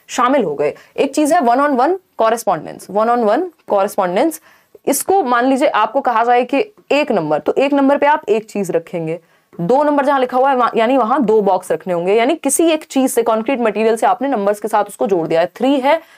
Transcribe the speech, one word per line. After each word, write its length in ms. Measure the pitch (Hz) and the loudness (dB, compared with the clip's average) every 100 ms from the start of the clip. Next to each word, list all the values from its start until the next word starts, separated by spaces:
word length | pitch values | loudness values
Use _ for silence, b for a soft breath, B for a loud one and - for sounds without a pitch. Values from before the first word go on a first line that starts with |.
| b | b
शामिल 360 | - 247 285 | -2 0 0
हो 120 | 180 147 | 0 -2
गए। 180 | 147 - B - | -4 -4 B -4
एक 180 | 277 285 | -2 0
चीज 180 | 294 | 2
है 60 | 349 | 2
one 160 | 240 240 | 2 2
on 140 | 294 | 2
one 200 | 254 277 381 _ - | 2 0 -2 _ -2
correspondence, 680 | 226 226 208 165 80 - - | 0 0 -2 -4 -6 -16 -8
one 180 | 190 220 | -2 0
on 180 | 240 214 | 0 0
one 140 | 240 | 0
correspondence, 1000 | 370 - - 202 202 - 185 180 320 - b b b b - | -2 -8 -4 -2 0 -2 -2 0 -2 -4 b b b b -4
इसको 380 | 277 - 381 | -4 0 0
मान 220 | 262 240 254 | 2 0 2
लीजिए 220 | 262 294 | 2 2
आपको 340 | 202 220 269 | 0 0 -2
कहा 220 | 262 220 | 0 0
जाए 200 | 233 247 | 2 2
कि 300 | 247 277 - _ - | 2 -2 -4 _ -2
एक 200 | 277 294 | -2 0
नंबर, 280 | 208 156 147 | -2 0 -2
तो 140 | - | -2
एक 200 | - 277 | 0 0
नंबर 240 | 277 269 285 | 2 2 2
पे 80 | 285 | 2
आप 160 | 302 - | 0 0
एक 160 | 220 214 | -4 -4
चीज 260 | 208 180 | -6 -2
रखेंगे, 480 | 165 165 175 160 165 b b b - | -4 -4 -8 -6 -8 b b b -6
दो 220 | 175 262 | 0 2
नंबर 220 | 294 285 269 | 2 2 2
जहां 140 | 277 | 0
लिखा 180 | 254 254 | 0 0
हुआ 120 | 269 | 2
है 60 | 254 | 2
वहां, 140 | 233 214 | 0 0
यानी 200 | 226 269 | 0 2
वहां 280 | 220 285 214 | 2 0 2
दो 160 | 220 | 2
बॉक्स 300 | 196 185 - | 2 0 -2
रखने 220 | 160 190 | -6 -4
होंगे, 200 | 175 175 | -4 0
यानी 220 | 220 240 320 | 2 2 0
किसी 340 | 269 - 330 | -2 0 2
एक 140 | 311 | 0
चीज 280 | - 269 262 | -2 -2 0
से, 120 | 240 | 0
कंक्रीट 360 | 233 220 226 262 | 0 0 -2 -2
मटेरियल 360 | 226 202 220 226 | -2 0 0 2
से 100 | 233 | 0
आपने 220 | 185 277 | 0 -2
नंबर्स 320 | 240 196 208 | -2 -2 -2
के 80 | 214 | -2
साथ 160 | 220 | -2
उसको 240 | 196 - 247 | -2 -4 -2
जोड़ 200 | 185 160 | -2 0
दिया 140 | 165 | 0
है, 100 | 180 - | 0 0
थ्री 240 | 247 285 | 0 2
है 220 | 262 320 B | 2 0 B